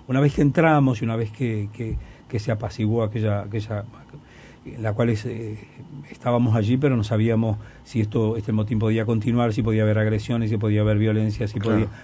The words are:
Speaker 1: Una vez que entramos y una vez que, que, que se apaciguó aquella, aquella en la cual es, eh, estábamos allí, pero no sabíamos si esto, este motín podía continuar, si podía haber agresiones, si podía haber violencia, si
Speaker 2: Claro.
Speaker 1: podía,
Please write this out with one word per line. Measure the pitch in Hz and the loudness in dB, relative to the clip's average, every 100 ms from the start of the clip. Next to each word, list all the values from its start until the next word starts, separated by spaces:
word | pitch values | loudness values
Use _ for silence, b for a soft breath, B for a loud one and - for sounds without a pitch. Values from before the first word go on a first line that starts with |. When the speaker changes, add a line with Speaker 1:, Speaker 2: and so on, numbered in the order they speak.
| - | -4
Speaker 1:
Una | 131 | 2
vez | 143 | 2
que | - | 4
entramos | 143 151 160 151 135 110 | 2 4 4 6 4 2
y | |
una | 113 113 | -2 -2
vez | 110 | -4
que, | 110 123 107 101 | -4 -4 -2 -6
que, | - 113 110 B B - | -8 -6 -6 B B -8
que | 110 | -6
se | 127 | -2
apaciguó | 107 117 - 107 117 | -4 -4 -2 0 0
aquella, | 107 110 107 101 | 0 0 0 -2
aquella | 101 110 104 104 101 - - - B B B B | -2 -6 -6 -8 -8 -16 -20 -20 B B B B
en | - - | -16 -6
la | 110 | -4
cual | 107 120 | 0 2
es, | 104 117 | 0 -4
eh, | 107 110 107 - - - 147 - | -8 -8 -12 -16 -20 -18 -16 -16
estábamos | - 123 120 120 | -6 0 2 4
allí, | 113 104 127 | 2 2 2
pero | 143 120 | 2 2
no | |
sabíamos | 104 110 113 113 113 107 B B | 0 2 2 2 0 -2 B B
si | - 117 | -6 -2
esto, | 104 117 107 113 | 0 0 0 -2
este | 104 | -2
motín | 107 107 113 | -2 0 0
podía | 110 110 | 2 2
continuar, | 110 113 113 120 117 | 0 0 0 2 0
si | 104 | 0
podía | 113 110 | 0 2
haber | 107 107 | 2 2
agresiones, | 107 107 113 117 110 | 2 0 -2 -2 0
si | 113 | 0
podía | 110 104 | 2 2
haber | 107 104 | 2 4
violencia, | 110 107 110 107 107 | 2 2 0 -2 -4
si | 110 | -2
Speaker 2:
Claro. | 113 107 104 | 0 0 0
Speaker 1:
podía, | B | B